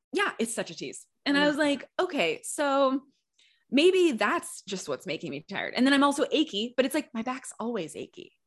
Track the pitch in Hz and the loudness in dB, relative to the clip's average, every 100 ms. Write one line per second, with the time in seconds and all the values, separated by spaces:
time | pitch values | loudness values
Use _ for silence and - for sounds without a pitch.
0 | _ 339 403 - 226 - 190 165 139 - | _ -2 -2 -2 -4 -4 -8 -8 -12 -12
1 | - _ - 285 294 294 294 285 - - | -18 _ 0 2 4 4 2 0 -4 -4
2 | 359 302 165 - - - 285 269 269 269 | -2 0 0 -2 -6 -2 0 4 2 2
3 | - _ _ _ _ _ _ 254 349 370 | -4 _ _ _ _ _ _ 4 6 6
4 | 339 220 208 330 - - - 185 - 127 | 4 4 0 0 -4 -12 -10 -8 -6 -6
5 | - 151 170 143 - 196 - - 262 277 | -6 -8 -8 -10 -10 -8 -4 2 4 4
6 | 285 285 - 269 311 202 233 - 262 311 | 4 2 0 0 0 -2 -2 0 0 0
7 | - 226 226 262 - - 220 226 156 98 | -4 -6 -6 -8 -10 -10 -6 -4 -6 -10
8 | - - - _ | -14 -14 -20 _